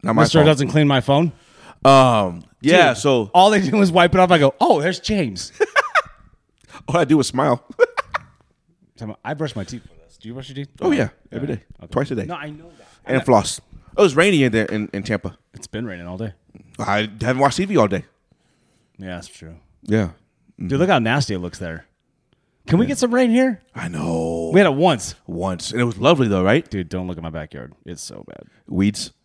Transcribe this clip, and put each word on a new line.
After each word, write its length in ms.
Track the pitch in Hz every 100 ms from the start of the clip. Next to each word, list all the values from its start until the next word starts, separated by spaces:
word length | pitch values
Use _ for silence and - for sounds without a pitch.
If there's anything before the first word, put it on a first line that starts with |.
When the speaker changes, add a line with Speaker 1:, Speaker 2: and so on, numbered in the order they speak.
Speaker 1:
Not 120 | 190 113
my 60 |
Speaker 2:
Mister 160 | 117 160
Speaker 1:
fault. 60 | 151
Speaker 2:
doesn't 220 | 143 143
clean 180 | 156 147
my 140 | 135
phone. 320 | 131 139 170 - _ _ - -
Speaker 1:
Um, 600 | 131 135 127 113 95 85 - _
yeah, 320 | 135 175 156
Speaker 2:
Dude, 40 | 113
Speaker 1:
so 300 | 143 127 104
Speaker 2:
all 160 | 180 196
they 100 | 208
did 120 | 185
was 180 | 208 196
wipe 220 | 170 175
it 60 | 190
off. 100 | 185
I 60 | 170
go, 160 | 147 -
"Oh, 200 | 349 175
there's 180 | 160 180
James." 520 | - 208 135 92 - -
<laughs> 40 | 440 - - 679 - - _ _ _ _ _ - -
Speaker 1:
All 100 | 165
I 80 | 139
do 140 | 151
is 80 | 127
smile. 380 | 127 143 120 _ - 494 - - - -
<laughs> 680 | _ _ _ _ _ _ _
Speaker 2:
Tell 100 | 107
me, 80 | - 117
I 80 |
brush 220 | 139 151 113
my 80 |
teeth 180 | 92 123
for 120 | - - _
this. 120 | _
Do 100 | 110
you 60 | 123
brush 140 | 131
your 60 | 135
teeth? 140 | 139 _
Speaker 1:
Oh, 80 | 370
Speaker 2:
No. 40 | 294
Speaker 1:
yeah, 140 | 113 _ _
every 160 | - 143
Speaker 2:
Yeah. 60 | 120
Speaker 1:
day. 80 | _ -
Speaker 2:
Okay. 80 | 82
Speaker 1:
Twice 200 | 120 139
a 40 | 117
day. 100 | 98
Speaker 2:
No, 100 | 170
I 140 | 151
know 200 | 151 165 _
that. 100 | _ _ -
I 40 |
Speaker 1:
And 80 | 131
Speaker 2:
know. 60 | 131
Speaker 1:
floss. 340 | 113 - - _ - _ -
It 40 |
was 140 | 196 139
rainy 280 | 190 170
in 80 | 127
there 140 | 110 107
in, 240 | 107 104
in 100 | 98
Tampa. 340 | 95 104 98 - _
Speaker 2:
It's 140 | - -
been 180 | 110 117
raining 180 | 90 87
all 100 | 92
day. 160 | 110 - _ 95 - -
Speaker 1:
I 320 | 104 101 107 104
haven't 180 | 123 131
watched 180 | 139 147
T 80 | 196
V 120 | 175
all 100 | 104
day. 180 | 92 - _ _ _ _ _ _ _ _ -
Speaker 2:
Yeah, 180 | 95 87
that's 120 | -
true. 280 | - 80 80 _ _
Speaker 1:
Yeah. 260 | - 110 90 - _ _ _ _
Speaker 2:
Dude, 200 | 90 139
look 100 | 185
how 100 | 175
nasty 340 | 113 139 123
it 60 | 95
looks 200 | 87 -
there. 260 | 87 82 _ _ _ _ _ _ _ _ -
Can 100 | 170
we 60 | 254
Speaker 1:
Yeah. 40 |
Speaker 2:
get 80 | 277
some 140 | 247
rain 180 | 247 247
here? 300 | 233 262 208 _
Speaker 1:
I 140 | - 175
know. 640 | 170 165 165 165 82 82
Speaker 2:
We 60 | 170
had 80 | 190
it 60 | 135
once. 400 | 180 127 - - -
Speaker 1:
Once. 440 | 85 92 87 -
And 100 | 117
it 40 | 120
was 120 | 101
lovely, 300 | 127 165 117
though, 160 | 98
right? 260 | 92 139 -
Speaker 2:
Dude, 200 | 98 82
don't 180 | 92 90
look 100 | 82
at 60 |
my 60 | 82
backyard. 440 | 80 78 73 64 _ -
It's 160 | 85
so 220 | - - -
bad. 160 | 50 50 _ -
Speaker 1:
Weeds? 440 | 87 101 104 - _